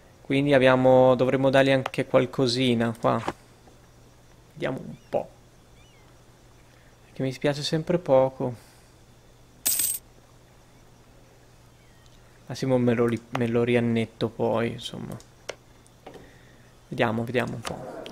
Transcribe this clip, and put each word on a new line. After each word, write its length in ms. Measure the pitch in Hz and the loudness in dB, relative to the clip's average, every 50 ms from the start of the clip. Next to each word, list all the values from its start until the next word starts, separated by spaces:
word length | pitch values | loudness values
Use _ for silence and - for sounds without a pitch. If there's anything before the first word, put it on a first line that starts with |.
| - - - - | -20 -20 -20 -16
Quindi 300 | - - 139 139 143 143 | -6 -4 -2 0 2 4
abbiamo, 640 | 143 131 127 131 131 127 127 131 127 127 127 127 127 | 4 6 6 6 6 6 6 6 6 8 8 6 6
dovremmo 360 | 120 131 127 135 135 135 135 | 4 2 0 0 0 2 2
dargli 200 | 131 135 135 135 | 4 4 4 4
anche 360 | 135 135 131 - - - 127 | 2 0 0 -4 -6 -6 -4
qualcosina 880 | - - 131 131 127 - - 135 123 113 127 131 127 120 113 117 120 110 - | 0 2 0 0 0 -2 -2 0 0 0 0 0 0 2 0 0 -2 -4 -2
qua. 240 | - 127 123 113 110 - - - - - - - - - - - - - _ - - - - _ _ - - - - - | -2 -2 -2 -2 -4 -8 -10 -12 -18 -20 -20 -20 -20 -20 -20 -20 -20 -20 _ -20 -20 -20 -20 _ _ -20 -20 -20 -20 -20
Vediamo 260 | - 151 139 143 135 - | -12 -8 -8 -6 -6 -8
un 180 | - - - - - - | -10 -14 -16 -18 -14 -6
po'. 200 | - - - - - - - - _ - - - - - - - _ - - - - - - _ - - - - - - - - - - - - - _ - | -6 -6 -6 -6 -16 -20 -20 -20 _ -20 -20 -20 -20 -20 -20 -20 _ -20 -20 -20 -20 -20 -20 _ -20 -20 -20 -20 -20 -20 -20 -20 -20 -20 -20 -20 -20 _ -20
Perché 180 | - - - | -18 -10 -6
mi 100 | 135 135 | -6 -6
spiace 300 | 127 - - 147 143 143 | -6 -4 -4 -4 -4 -2
sempre 360 | 143 - - 156 160 - 175 170 | -6 -4 -4 -4 -4 -2 -4 -4
poco. 680 | 175 - 135 131 131 131 - - 135 127 117 - - - - - - - - - - _ - - _ - - - - _ _ - - - - - - - - - - - - - _ - - - - _ _ - - _ - - - - - - - _ - - - - - - _ _ - - - - _ _ - - - - - - - - - - - - - | 0 2 4 4 4 2 0 -4 -6 -6 -6 -8 -16 -20 -20 -20 -20 -20 -20 -20 -20 _ -20 -20 _ -20 -20 -20 -20 _ _ -8 -6 -6 -4 -4 -4 -4 -6 -8 -12 -20 -20 -20 _ -20 -20 -20 -20 _ _ -20 -20 _ -20 -20 -20 -20 -20 -20 -20 _ -20 -20 -20 -20 -20 -20 _ _ -20 -20 -20 -20 _ _ -20 -20 -20 -20 -20 -20 -20 -20 -20 -20 -20 -20 -16
Massimo 320 | - 131 - 139 135 127 127 | -14 -8 -4 -2 0 2 2
me 160 | 123 120 117 | 2 2 2
lo 120 | 117 120 | 2 2
ri-, 140 | 120 113 110 - - - | 0 0 -4 -6 -6 -4
me 100 | 123 120 | -2 -2
lo 160 | 117 117 120 | 0 0 0
riannetto 640 | 120 120 120 117 117 117 113 117 113 - - - - 113 | 0 2 2 2 2 2 0 -2 -2 -4 -6 -6 -6 -6
poi, 440 | - - 120 113 113 113 117 117 | -4 -2 -2 0 0 0 -2 -4
insomma. 440 | 113 123 - - - - - - - 113 - - - - - - - - _ - - - - - _ _ - - - - - - - - - - - - - - - - - - | -6 -8 -12 -12 -12 -12 -12 -12 -14 -16 -18 -20 -20 -20 -18 -18 -18 -18 _ -20 -20 -20 -20 -20 _ _ -20 -20 -20 -20 -20 -20 -20 -20 -20 -20 -20 -20 -20 -20 -20 -20 -16 -10
Vediamo, 360 | 156 135 123 117 110 113 117 | -4 -2 -2 -2 -2 -4 -4
vediamo 300 | 120 123 123 117 120 123 | -4 -2 -4 -4 -4 -8
un 60 | 120 | -10
po'. 420 | - - - - - - - - - - | -10 -10 -10 -10 -12 -14 -14 -14 -12 -4